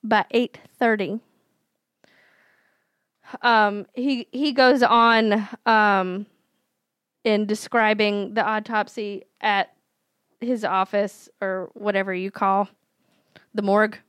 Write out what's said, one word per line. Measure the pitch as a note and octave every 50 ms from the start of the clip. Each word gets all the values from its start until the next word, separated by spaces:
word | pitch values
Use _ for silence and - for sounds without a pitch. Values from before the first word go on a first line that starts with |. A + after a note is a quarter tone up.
| -
by | A3 A#3 G#3 - _
eight | - A#3 B3 - _ - - _ _ _
thirty. | - A#3 A3 G#3 G3 D3 G3 A#3 _ _ _ _ _ _ _ _ _ _ _ _ _ _ _ _ _ _ _ _ _ _ _ _ _ _ _ _ _ _ _ _ _ _ _ _ _ _ _ _ _ - - -
Um, | - B3 A#3 A3 G#3+ G#3 G3+ G#3 G3 _ _
he, | - B3 C#4+ C#4 A#3+ - _
he | - B3 C#4+ D4+ B3+
goes | C4 C4 B3+ C#4 C4+ A#3+
on, | A3+ A3 A#3 A#3 A#3 A3+ A3+ A3+ A3 G3+ A3 G#3 - - - _
um, | A#3 A3+ G#3+ G#3+ G#3 G3+ F#3+ F#3 F#3 F3+ G3 G#3 _ _ _ _ _ _ _ _ _ _ _ _ _ _ _ _ _ _ _ _
in | A#3 G#3+ G#3 G#3+
describing | G3+ G#3 G#3+ - - - A#3+ A3 G#3+ G#3+ G#3+ G#3+ G#3 G3+ G3+ G3+ G3 G#3
the | A3 G3
autopsy | - A3 G#3+ G#3+ - A#3 G#3+ G3+ - - - G#3+ G#3 G3+ F#3+ - _ _ _
at | - A3 G3+ G3 F#3 - _ _ _ _ _ _ _ _ _ _ _ _ _ _
his | A#3 A#3 B3+ A3+ G#3+
office | - F#3 F#3+ F#3+ - - G3+ G3+ G3 - - - _ _ _
or | G3+ F#3+ F#3+ F#3 F3+ - _
whatever | - G#3 G#3 G3+ G3 G3 G3 F#3+
you | F3+ F#3 G3
call | - - G#3 G3 G3 G3 G3+ - _ _ _ _ _ _ _ _ _ _ _ _ _ - _ _ _
the | G#3+
morgue. | G#3 G3+ G3 G#3 G#3+ G#3+ G#3+ - _